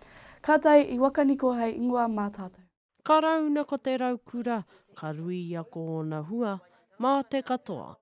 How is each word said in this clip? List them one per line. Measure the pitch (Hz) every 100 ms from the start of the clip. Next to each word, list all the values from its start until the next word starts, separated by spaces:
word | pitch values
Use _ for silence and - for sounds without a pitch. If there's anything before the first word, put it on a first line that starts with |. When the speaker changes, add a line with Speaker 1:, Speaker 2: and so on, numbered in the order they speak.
| - - - -
Speaker 1:
Ka | - 302
tae | 302 294 285
i | 247
wakaniko | 269 269 277 277 262 240
hei | 226
ingoa | - 247 247 233
mā | 214 202
tātou. | 208 185 - _ _ _ _
Speaker 2:
Ka | - 311
rauna | 320 320 302 294
ko | 285 277
te | - 262
raukura, | 254 240 - 240 240 233 175 _ _
ka | - 156
rui | 156 165 180 170 170
a |
ko | 165 165 160 160
ona | 156 156
hua, | 151 226 226 196 - _ _ -
mā | 247 277 269
te | 269
katoa. | 262 254 - 156 78 -